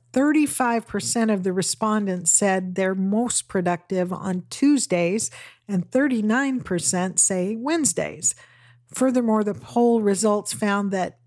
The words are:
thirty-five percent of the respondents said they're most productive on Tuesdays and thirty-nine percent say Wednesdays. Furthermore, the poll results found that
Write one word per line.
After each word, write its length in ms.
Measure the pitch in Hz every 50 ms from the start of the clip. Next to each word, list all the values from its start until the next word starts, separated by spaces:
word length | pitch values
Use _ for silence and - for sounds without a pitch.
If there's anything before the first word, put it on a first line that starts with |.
| _ _
thirty-five 720 | - 254 277 294 302 311 294 285 - - 262 240 233 226 226
percent 460 | - - 202 208 - - 240 226 220
of 120 | 214 190 180
the 100 | 190 180
respondents 800 | 190 175 - - - 220 214 214 214 208 190 185 180 175 -
said 440 | - - 202 196 190 190 185 185 185
they're 200 | 190 190 185 190
most 520 | 190 190 190 208 220 247 233 - - -
productive 640 | - - 190 175 175 175 170 - - 190 185 180 175
on 320 | - - - 190 185 185 - -
Tuesdays 840 | - - 277 285 294 254 - - 185 175 170 170 190 226 - - - - - - - _ _ -
and 200 | 202 180 170 -
thirty-nine 680 | - 254 285 285 254 220 208 214 220 254 277 269 262 247
percent 580 | - - 185 170 160 - - 180 180 190 180
say 380 | - - - 196 180 180 196 226
Wednesdays. 800 | 226 240 285 330 339 285 220 - - 76 76 - - - - - - - - - - - - - _ _ _ -
Furthermore, 500 | - 254 262 240 254 240 220 220 214 208
the 120 | 208 196
poll 480 | 208 - - - 240 240 240 233 226 214
results 500 | 202 196 185 220 214 208 208 196 - -
found 380 | - 220 208 202 202 202 196
that 260 | 196 190 175 165 - _ _